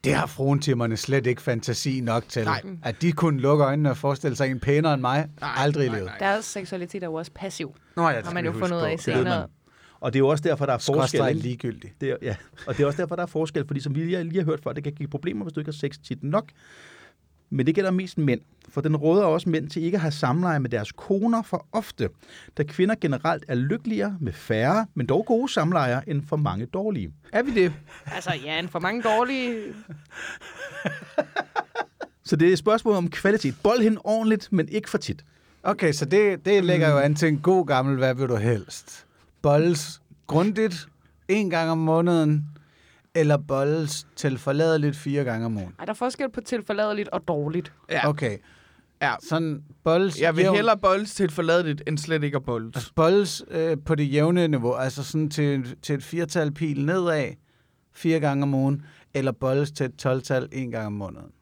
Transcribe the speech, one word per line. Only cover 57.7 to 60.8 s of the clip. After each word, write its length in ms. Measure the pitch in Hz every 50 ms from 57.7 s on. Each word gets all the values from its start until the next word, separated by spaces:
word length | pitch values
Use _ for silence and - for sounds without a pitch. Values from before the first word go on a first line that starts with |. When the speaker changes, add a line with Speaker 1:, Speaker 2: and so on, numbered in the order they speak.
| _ _ _ _ _
Speaker 1:
fire 280 | - - 165 160 160
gange 220 | 147 143 139 139 139
om 120 | 143 139
ugen, 280 | 135 135 135 143 147 147 - - - - _ _
eller 180 | 139 135 135 120
bolles 400 | - 131 127 131 139 147 147 151
til 140 | - 143
et 100 | 127 -
tolv-tal 520 | - - 135 131 131 127 - 139 131 123 - -
en 180 | 131 131 120
gang 160 | 117 113